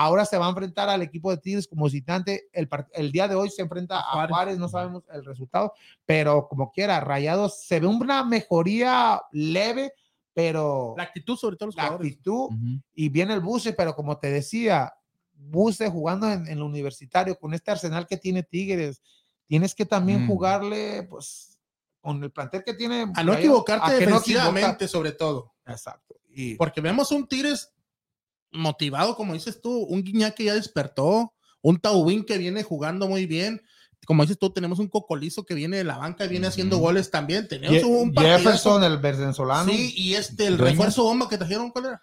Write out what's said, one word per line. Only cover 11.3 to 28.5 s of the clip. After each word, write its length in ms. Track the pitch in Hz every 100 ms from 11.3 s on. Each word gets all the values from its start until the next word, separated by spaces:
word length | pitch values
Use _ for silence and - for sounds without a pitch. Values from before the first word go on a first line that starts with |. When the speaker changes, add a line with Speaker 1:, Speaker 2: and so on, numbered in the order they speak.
| 247
Speaker 2:
sobre 200 | 233 190
todo, 120 | 208
los 60 | 170
Speaker 1:
la 80 | 147
Speaker 2:
jugadores. 260 | 170 160
Speaker 1:
actitud, 320 | 135 - 226 262
Speaker 3:
Ujú. 300 | 113 117 131 -
Speaker 1:
y 160 | - 156
viene 240 | 139 190
el 60 | 214
Buse, 340 | 175 240 226
pero 220 | - 170 151
como 240 | 147 143
te 100 | 143
decía, 640 | 139 135 220 226 175 123 - _ _ _
Buse 560 | _ 143 156 220 196 220
jugando 400 | 170 165 185 214
en, 160 | 202 160
en 140 | 151
el 20 |
universitario, 760 | 147 147 139 127 135 180 185 180
con 160 | 151 160
este 160 | -
arsenal 340 | 196 175 160 170
que 120 | 196
tiene 260 | 190 185
Tigres, 580 | 180 175 190 185 151 135 _ _ _ _ _
tienes 260 | 156 190
que 140 | - 208
también 380 | 202 180 240 247
Speaker 3:
Mm. 20 |
Speaker 1:
jugarle, 800 | 196 185 202 202 214 214 208 185
pues, 500 | 175 147 - - _ _ _ _ _
con 220 | 147 147
el 60 | 143
plantel 320 | - 131 190
que 120 | 190 202
tiene 260 | 233 240
Speaker 2:
A 40 | 226
no 80 | 175 165
Speaker 1:
Rayados, 40 | 240
Speaker 2:
equivocarte 460 | 320 262 - 214 165 262
Speaker 1:
a 20 |
que 80 | 196
no 60 |
Speaker 2:
defensivamente, 480 | 220 226 240 170 190 214
Speaker 1:
equivocar. 200 | - 185
Speaker 2:
sobre 220 | 180 156
todo. 420 | 143 160 143 117 _ -
Speaker 1:
Exacto. 520 | 113 - - _ - _
Y 240 | 135 127
Speaker 2:
Porque 280 | 107 160 156
vemos 300 | 156 220 277
un 140 | 294 277
Tigres 480 | 262 285 285 - _ _ _ _ _ _ _ _